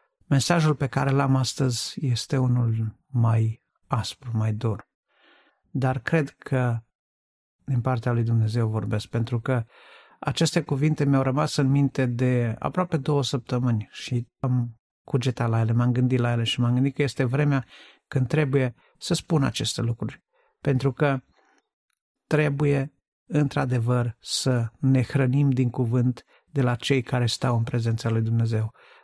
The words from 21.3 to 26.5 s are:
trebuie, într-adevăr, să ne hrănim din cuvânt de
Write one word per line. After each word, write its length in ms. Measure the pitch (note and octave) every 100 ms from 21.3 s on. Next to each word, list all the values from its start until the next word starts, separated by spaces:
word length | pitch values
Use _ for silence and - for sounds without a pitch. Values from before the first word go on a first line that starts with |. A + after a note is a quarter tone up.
| _ _ _ _ _ _ _ _ _ -
trebuie, 680 | D3+ D3+ C#3 D3 C#3+ C#3+ _ _ _ -
într-adevăr, 920 | D#3 C#3 C#3+ C3+ B2 A#2 B2 A#2+ -
să 500 | - - C3+ B2 A2+ -
ne 240 | C3 C3
hrănim 480 | A#2 C3 C3 C#3 C#3+
din 200 | B2+ B2
cuvânt 540 | B2 A#2+ B2 A#2+ A#2+ - _
de 180 | _